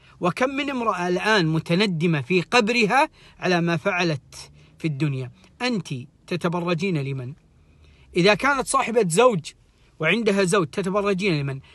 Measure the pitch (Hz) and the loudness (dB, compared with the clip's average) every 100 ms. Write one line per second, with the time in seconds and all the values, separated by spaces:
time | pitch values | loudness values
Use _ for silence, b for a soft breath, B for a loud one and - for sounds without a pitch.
0 | b b 175 - 262 277 285 254 226 180 | b b -4 0 -2 -2 -4 -2 -2 -2
1 | 175 180 196 214 160 160 160 170 214 160 | -2 0 2 2 2 0 0 0 0 0
2 | 175 151 127 185 160 247 208 240 202 254 | 0 0 0 0 2 2 2 0 2 2
3 | 311 b b b 175 175 170 165 196 180 | 2 b b b 0 0 2 0 -2 -2
4 | 175 143 _ - - b b b 165 135 | -2 -4 _ -20 -20 b b b -6 -2
5 | 151 131 127 b b - 247 220 - 131 | -2 -4 -10 b b -6 -4 -4 -4 -10
6 | - _ - 175 175 175 170 170 196 156 | -12 _ -8 -4 -2 -2 -2 -2 -2 -2
7 | 135 135 123 156 _ _ b b b b | -4 -8 -10 -14 _ _ b b b b
8 | b 180 190 208 269 269 214 269 240 233 | b 2 4 4 2 0 0 0 0 0
9 | 185 170 240 190 - - b b b b | 2 4 4 4 -6 -20 b b b b
10 | 160 220 214 196 190 208 156 - 190 202 | 0 0 2 2 2 2 0 -4 -2 -2
11 | 202 185 202 151 139 135 b | -2 -2 0 -2 -4 -8 b